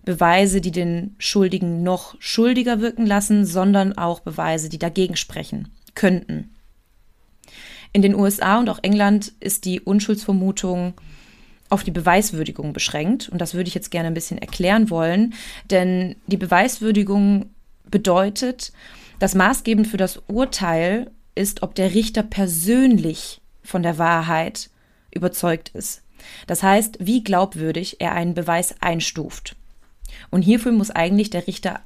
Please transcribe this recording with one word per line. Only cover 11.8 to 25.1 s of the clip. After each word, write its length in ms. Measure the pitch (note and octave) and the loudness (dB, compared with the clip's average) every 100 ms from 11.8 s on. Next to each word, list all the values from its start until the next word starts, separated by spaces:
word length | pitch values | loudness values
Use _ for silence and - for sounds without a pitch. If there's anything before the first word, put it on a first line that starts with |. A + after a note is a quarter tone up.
die 80 | G3+ | -2
Beweiswürdigung 800 | E3+ E3+ F#3 A3 D#3+ D#3 D#3 D3+ | -2 2 4 2 -2 -6 -6 -8
beschränkt. 560 | C#3+ - D3+ D#3+ C4 - | -6 -4 -2 -2 -2 -2
Und 140 | F3 | -6
das 120 | E3 | -4
würde 140 | F3 F3 | -4 -4
ich 80 | - | -6
jetzt 160 | - | -6
gerne 160 | E3+ E3 | -4 -4
ein 60 | |
bisschen 240 | E3 - - | -4 -6 -8
erklären 520 | - - F3+ G#3+ A3 | -8 -2 2 4 2
wollen, 440 | E3 E3 F#3 A#3 A3+ - - - | 2 0 2 0 -2 -16 -16 0
denn 460 | F#3+ F3+ F#3 F#3 - - | 2 2 0 -2 -6 -4
die 120 | F#3+ | -2
Beweiswürdigung 1120 | F#3 F3+ B3 - A3 G#3 G3 G3+ G3+ G3+ - - - - - | 2 2 2 0 0 2 2 2 4 2 0 -14 -20 -20 -2
bedeutet, 800 | G3+ G3+ F3+ G3 G3+ B3 B3 - - - - - - | 0 2 2 2 -2 -4 -4 -10 -16 -20 -20 -16 -4
dass 160 | F#3 F#3+ | 0 4
maßgebend 520 | G3+ C4+ - A3 G#3+ | 4 2 0 2 2
für 100 | F#3 | 0
das 240 | F#3 - - | -2 -4 -6
Urteil 840 | G#3+ C4 - F3+ E3 F3 G#3+ B3+ - _ - | -2 -2 -2 -2 0 0 -2 -6 -14 _ -6
ist, 280 | G3+ - | -4 -4
ob 120 | F#3 - | -6 -2
der 180 | F#3 | 0
Richter 300 | F#3+ A3 A3 | 2 0 -2
persönlich 1200 | G#3+ G3 F#3+ E3 F3 B3 C4 G#3+ D#3+ D#3+ - - - - | -4 -2 -2 -2 0 4 6 4 2 -6 -12 -18 -20 -20
von 200 | - F#3 | -8 -4
der 140 | E3+ D#3+ | -2 0
Wahrheit 720 | E3+ E3 E3 D#3+ E3+ - - _ _ _ _ | 0 0 0 -2 -2 -8 -14 _ _ _ _